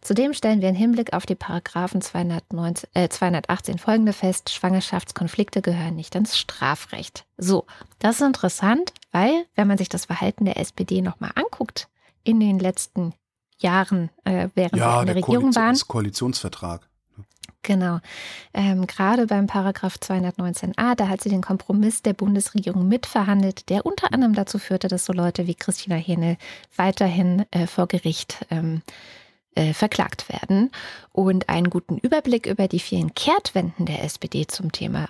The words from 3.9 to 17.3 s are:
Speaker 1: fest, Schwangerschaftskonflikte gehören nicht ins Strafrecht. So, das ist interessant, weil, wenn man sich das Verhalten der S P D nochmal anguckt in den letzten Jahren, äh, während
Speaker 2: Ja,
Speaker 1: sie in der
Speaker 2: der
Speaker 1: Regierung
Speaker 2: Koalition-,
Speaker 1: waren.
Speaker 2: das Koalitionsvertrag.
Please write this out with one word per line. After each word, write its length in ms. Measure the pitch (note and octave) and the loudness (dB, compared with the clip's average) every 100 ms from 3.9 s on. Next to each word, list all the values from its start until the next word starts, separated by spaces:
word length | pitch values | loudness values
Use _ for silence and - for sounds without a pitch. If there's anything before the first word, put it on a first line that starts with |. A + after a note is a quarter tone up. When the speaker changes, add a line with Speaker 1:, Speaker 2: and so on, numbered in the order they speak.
| A3 A3 | 4 4
Speaker 1:
fest, 380 | G3 F#3 F3+ - | 2 0 0 -4
Schwangerschaftskonflikte 1120 | - F#3 F#3+ - F#3 - - E3+ - G#3 G3+ | -4 0 0 0 -4 -4 -6 -4 -2 -2 -2
gehören 340 | F#3 E3+ E3 D#3+ | 0 0 -2 -6
nicht 180 | D#3 F3+ | -4 -2
ins 220 | G#3+ - | 0 0
Strafrecht. 880 | - - C3 D3+ - - - - - - | -4 -2 -2 -2 -6 -12 -12 -16 -18 -4
So, 300 | F3+ F#3+ - - - - | 2 2 0 -10 -20 -2
das 200 | G#3+ A#3 | 0 2
ist 80 | C#4+ | 2
interessant, 640 | B3+ F#3 - G3 C4 F4+ - _ | 2 0 0 2 2 0 -8 _
weil, 320 | - G#3+ E4 E4+ - | 2 2 2 0 0
wenn 140 | G3+ | 2
man 80 | G3 | 2
sich 100 | F#3 | 0
das 180 | F3 - | -4 -6
Verhalten 380 | F3 F#3+ - | -4 -2 0
der 140 | G3+ - | 0 0
S 160 | - | -4
P 100 | - | -4
D 180 | F#3 F#3 | -2 0
nochmal 300 | F#3 - - - | -2 -4 -6 -4
anguckt 520 | A#4 - A3+ - - _ _ _ - | -4 -4 -8 -8 -14 _ _ _ 2
in 160 | A3+ | 4
den 180 | G#3+ F#3+ | 4 2
letzten 540 | F#3 F#3 - - E3+ - _ _ _ - | 0 -2 -6 -4 -6 -6 _ _ _ -4
Jahren, 500 | F#3 F#3 F#3 F#3+ E3+ - F#3+ | 0 2 2 0 -2 -4 -2
äh, 240 | F#3 F3+ - | -2 0 0
während 200 | F3 - | 0 2
Speaker 2:
Ja, 200 | A#2 - | 4 4
Speaker 1:
sie 40 | |
in 60 | F#3 | 2
der 100 | F3+ | 0
Speaker 2:
der 0 | |
Speaker 1:
Regierung 380 | F#3 A#3+ C4+ | 2 4 4
Speaker 2:
Koalition-, 20 | A#3 | 4
Speaker 1:
waren. 180 | A3+ | 4
Speaker 2:
das 140 | C4 - | 2 0
Koalitionsvertrag. 1040 | A#2 G#2 - B2 - F#2+ - F2 E2+ - _ _ - G2 | -2 -2 -2 -2 -2 -6 -8 -8 -10 -12 _ _ -20 -20